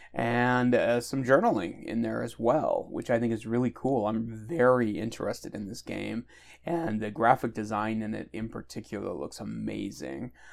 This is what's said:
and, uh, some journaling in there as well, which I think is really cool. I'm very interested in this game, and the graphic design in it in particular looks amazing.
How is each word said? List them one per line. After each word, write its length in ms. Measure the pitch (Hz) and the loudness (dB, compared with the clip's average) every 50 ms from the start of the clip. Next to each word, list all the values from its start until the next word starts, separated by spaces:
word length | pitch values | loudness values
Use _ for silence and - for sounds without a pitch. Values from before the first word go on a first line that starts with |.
| - - - | -20 -10 -4
and, 600 | - 120 120 120 120 120 123 123 127 123 123 123 | -2 0 2 2 4 4 4 4 4 4 6 6
uh, 260 | 113 - 110 120 120 | 6 6 4 4 2
some 240 | 120 - - 135 131 | 0 -2 -4 0 4
journaling 640 | 120 135 147 220 240 - 107 87 - - - - | 6 6 6 6 4 2 2 -2 -4 -6 -8 -8
in 160 | - - 117 | -4 -2 -2
there 220 | 117 110 113 117 120 | 0 0 -2 -2 -4
as 160 | 117 - - | -6 -4 0
well, 480 | 113 117 139 156 - - 50 - - - | 2 4 4 4 4 2 0 0 -2 -4
which 220 | - 175 175 - | -6 -4 -2 0
I 80 | 123 117 | 2 2
think 120 | 120 113 | 2 2
is 140 | 113 104 104 | 0 -2 -2
really 260 | 110 113 120 127 127 123 | -2 0 2 2 0 0
cool. 340 | - - 131 139 120 101 | -2 -2 0 2 2 2
I'm 200 | 104 110 120 117 | 0 0 -2 -2
very 720 | 117 110 110 110 110 170 - 123 127 127 123 120 107 104 | -4 -8 -10 -8 -4 2 4 6 6 6 6 4 2 0
interested 560 | 80 104 113 - - - - - - - - - | -2 -4 -4 -4 -4 -4 -4 -4 -6 -8 -10 -10
in 160 | - 104 95 | -8 -8 -8
this 120 | - - | -10 -10
game, 440 | - - - 101 101 107 107 113 - - - - - - - - - | -10 -10 -8 -8 -6 -6 -6 -8 -8 -10 -16 -20 -20 -20 -18 -10 -6
and 340 | 160 170 165 165 147 110 107 | -4 -2 -2 -2 -2 -2 -2
the 120 | 107 107 | -4 -4
graphic 420 | 104 107 113 117 131 131 - 117 113 | -2 4 6 6 6 6 2 -4 -4
design 480 | 113 107 104 107 104 107 110 110 110 | -4 -4 -2 -2 -2 -2 -2 -2 -2
in 140 | 110 107 110 | -4 -4 -6
it 140 | 104 - - - | -6 -8 -10 -8
in 160 | 110 113 113 | -8 -8 -8
particular 640 | - 113 104 - - 117 110 - 107 101 101 95 90 | -8 -10 -12 -12 -12 -12 -10 -8 -8 -6 -6 -6 -6
looks 260 | 73 71 - - - | -6 -8 -8 -10 -10
amazing. 920 | 110 107 113 113 107 107 104 107 101 101 - - - - 135 - 120 123 - - - - | -10 -8 -8 -6 -6 -6 -6 -6 -6 -8 -8 -10 -10 -10 -8 -8 -10 -10 -12 -16 -20 -20